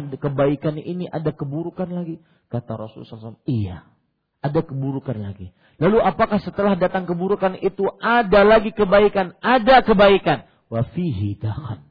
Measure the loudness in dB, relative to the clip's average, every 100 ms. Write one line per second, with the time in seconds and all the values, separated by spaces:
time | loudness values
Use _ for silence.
0 | -4 -6 -6 0 0 0 -4 -6 -8 -8
1 | -6 -6 -6 -6 -8 -6 -8 -8 -6 -6
2 | -8 -10 _ _ _ -10 -8 -12 -12 -16
3 | -20 -18 -18 -12 -4 -4 -4 -8 -18 _
4 | _ _ _ _ -4 -2 -2 -6 -6 -6
5 | -6 -8 -10 -12 -16 -18 _ _ 0 2
6 | 2 0 0 -2 -4 -2 -2 0 0 -2
7 | -4 -4 -2 -2 -2 -2 -4 -2 -4 -4
8 | 0 0 4 6 8 6 4 -2 2 4
9 | 4 2 -4 -4 0 2 6 6 6 6
10 | 6 6 2 -2 -4 _ _ -4 -4 -4
11 | -4 -4 -4 -4 -6 -6 -8 -12 -14